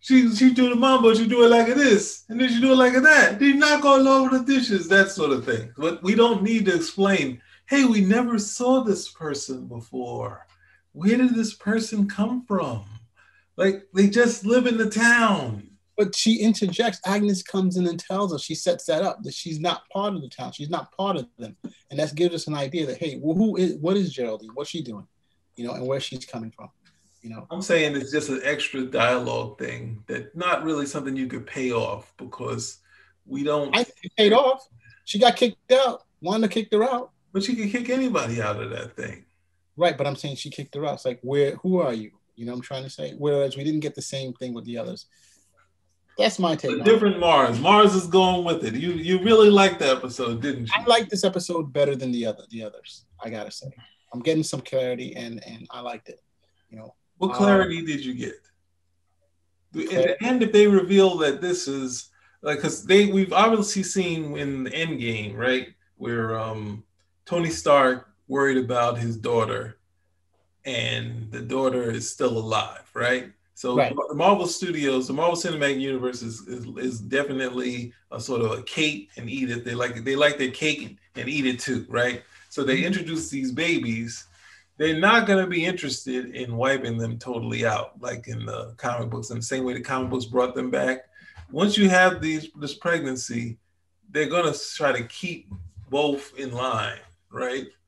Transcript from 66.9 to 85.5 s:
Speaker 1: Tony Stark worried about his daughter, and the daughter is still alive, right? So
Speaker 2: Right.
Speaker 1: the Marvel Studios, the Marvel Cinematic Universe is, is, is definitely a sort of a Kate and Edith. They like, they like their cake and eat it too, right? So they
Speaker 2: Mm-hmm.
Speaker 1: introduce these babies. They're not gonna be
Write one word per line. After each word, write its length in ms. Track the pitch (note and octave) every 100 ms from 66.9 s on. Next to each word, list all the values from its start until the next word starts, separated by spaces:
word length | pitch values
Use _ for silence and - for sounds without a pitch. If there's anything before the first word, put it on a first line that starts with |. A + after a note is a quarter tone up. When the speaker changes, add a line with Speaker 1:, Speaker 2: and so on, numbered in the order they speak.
| _ _ _ -
Speaker 1:
Tony 240 | F3 E3
Stark 580 | E3 E3 C#3+ C3 B2+ - _ _
worried 300 | C3+ C#3 C3
about 400 | A#2+ B2 A#2+ A#2+
his 180 | A#2 A2+
daughter, 640 | A#2 A#2 A2 A2 A2+ - _ _ _ _ _ _ _ _
and 640 | C3+ A#2+ A#2 A#2 A#2 A#2 A2
the 100 | A#2
daughter 500 | A#2 C3 C3 B2+ A#2
is 180 | A2+ -
still 280 | - B2+ A#2
alive, 520 | A2 G#2+ - - -
right? 380 | A#2 A#2+ B2+ B2 _ _
So 220 | - B2+ B2
Speaker 2:
Right. 180 | B2 C#3+ -
Speaker 1:
the 60 | C#3+
Marvel 320 | F3+ G3 E3+
Studios, 600 | - F3+ D#3 C#3+ C3 C3
the 60 |
Marvel 220 | C#3 E3+ E3+
Cinematic 420 | F3 D#3 C#3+ C3
Universe 420 | C3+ C3 B2 B2
is, 200 | A#2 A2
is, 240 | - B2 A#2 A2+
is 220 | B2+ A#2
definitely 920 | G2 C3+ C#3+ C3 B2+ B2 B2 B2 A#2+ _ _
a 80 | A#2
sort 220 | A2+ A#2+
of 100 | A2+
a 120 | A2+
Kate 460 | - - D#3 D3+ - -
and 140 | A#2
Edith. 340 | C3+ C3 A#2+
They 120 | A#2+ A#2+
like, 280 | B2 A2+
they 120 | A#2 C3+
like 220 | D3 C#3+
their 140 | C3
cake 460 | B2 D#3 C#3+ - - _ -
and 140 | B2
eat 160 | D3 C3
it 140 | B2
too, 260 | C#3 A#2+ -
right? 340 | A2+ B2 A#2+ _ - _
So 140 | -
they 140 | C3+ C3
Speaker 2:
Mm-hmm. 100 | F3
Speaker 1:
introduce 420 | G3 D#3 D#3+ -
these 220 | C#3 C3
babies. 720 | B2+ E3+ D#3 A#2+ A2+ A#2 - - _ - - _ _
They're 220 | D#3 D#3
not 260 | G3 A#3 G3+
gonna 220 | F#3+
be 160 | F3+